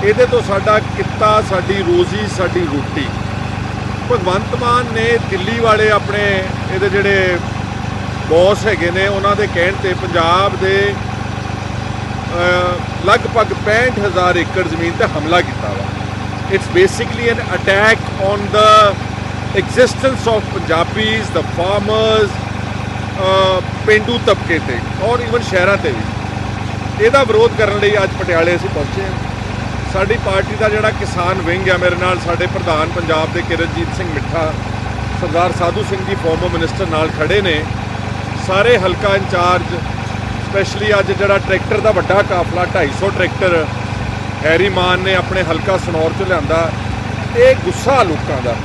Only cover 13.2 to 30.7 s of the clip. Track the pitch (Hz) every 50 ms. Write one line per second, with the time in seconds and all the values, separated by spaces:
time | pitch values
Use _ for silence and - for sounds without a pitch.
13.2 | - 214 - 233 214 - 196 - - 208 214 226 247 254 240 208 202 202 170 185
14.2 | 180 180 175 175 196 - - 185 180 165 160 165 170 170 165 - 233 - - 156
15.2 | 147 156 170 180 - - - - - - 101 98 101 - - - - - - -
16.2 | - - - - - - 196 190 - - - 175 185 190 - - 240 - - 233
17.2 | 233 233 233 220 - 185 185 180 - 196 196 196 214 220 226 220 - - - -
18.2 | 190 196 208 208 202 196 202 214 214 214 214 214 214 202 190 196 - - - -
19.2 | - - - - - - - 202 185 - - 240 254 226 - - - 269 254 -
20.2 | - 233 220 214 202 - - 190 160 151 160 165 175 - - 220 220 220 220 220
21.2 | 208 - - 165 151 - - - 170 190 202 208 196 208 214 220 220 220 220 220
22.2 | 208 196 - - - - - - - - - - - - - - - - - 190
23.2 | 190 190 190 190 190 185 185 185 170 - - - - 208 214 214 208 220 240 -
24.2 | - 226 196 - - - 170 151 - - 123 113 - - - - 185 220 240 247
25.2 | 240 226 226 240 214 - 190 180 180 196 202 - - 156 123 107 101 - - -
26.2 | - - - - - - - - - - - - - - - 202 208 233 254 277
27.2 | 269 208 220 214 233 233 - 214 220 202 202 208 208 208 208 208 190 190 - -
28.2 | 190 180 175 165 165 175 175 170 180 190 - - - - - 202 196 190 190 -
29.2 | - - - - - - - - - - - - - - - 190 196 196 233 233
30.2 | - 202 190 190 196 - 214 - 220 214